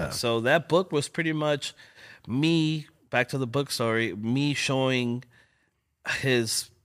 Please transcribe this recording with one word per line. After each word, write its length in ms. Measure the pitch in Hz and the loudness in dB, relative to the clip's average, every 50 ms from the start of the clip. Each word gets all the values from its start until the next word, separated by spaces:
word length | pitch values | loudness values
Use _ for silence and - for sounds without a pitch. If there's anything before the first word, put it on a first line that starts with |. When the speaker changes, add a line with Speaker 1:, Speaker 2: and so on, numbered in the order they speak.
| - | 0
Speaker 1:
Yeah. 40 | - | -2
Speaker 2:
So 280 | - - - 120 113 113 | -4 -2 0 0 0 2
that 280 | 113 123 147 170 - - | 2 4 2 2 2 2
book 240 | 160 175 190 185 160 | 2 2 2 2 0
was 160 | 147 143 - | -2 -2 -2
pretty 240 | - - 165 160 156 | -4 -4 -2 -2 -2
much 400 | 156 151 151 147 143 - - - - - - - - - - - - - | 0 0 0 0 0 -2 -8 -12 -14 -20 -20 -20 -20 -20 -20 -20 -16 -10
me, 640 | - 107 131 147 160 165 165 156 156 156 156 147 - _ _ _ _ | -4 -2 0 2 4 4 4 2 2 0 -4 -6 -12 _ _ _ _
back 180 | - 127 123 - | 0 0 0 0
to 80 | - 135 | -2 -4
the 100 | 131 120 | -2 -2
book 240 | 110 139 143 - | -2 -2 -2 -2
story, 440 | - - 123 113 110 113 113 110 82 | -2 -2 0 0 0 0 0 -2 -4
me 380 | 101 107 110 120 139 143 147 143 | -4 -2 -2 0 0 2 0 0
showing 720 | - - - 139 131 131 131 131 123 123 120 120 123 127 - _ _ _ _ _ _ _ _ _ _ _ _ _ _ - - - - | 0 -2 0 0 2 2 2 2 0 0 -2 -2 -4 -6 -12 _ _ _ _ _ _ _ _ _ _ _ _ _ _ -8 -6 -4 -2
his 500 | - 135 127 123 117 110 - - - - _ _ _ | 0 2 2 2 2 0 -2 -4 -4 -6 _ _ _